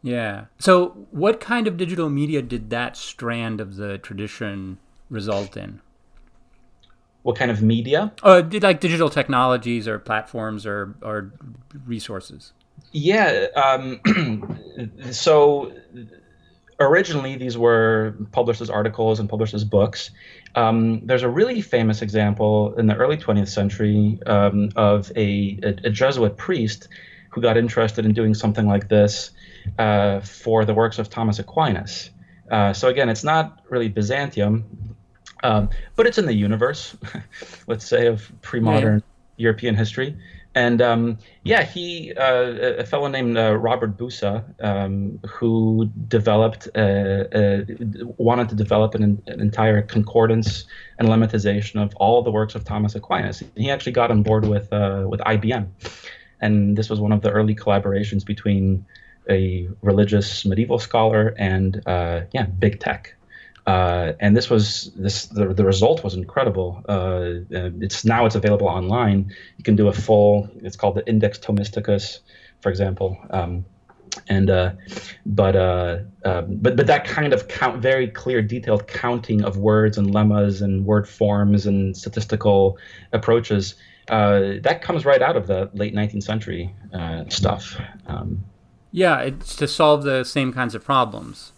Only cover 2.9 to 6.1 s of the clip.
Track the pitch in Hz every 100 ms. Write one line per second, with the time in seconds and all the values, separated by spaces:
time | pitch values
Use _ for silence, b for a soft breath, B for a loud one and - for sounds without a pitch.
2.9 | - - - 120 117 113 107 101 98 104
3.9 | 98 - 98 104 - 110 98 95 92 _
4.9 | _ - 107 101 98 101 101 98 101 _
5.9 | _ _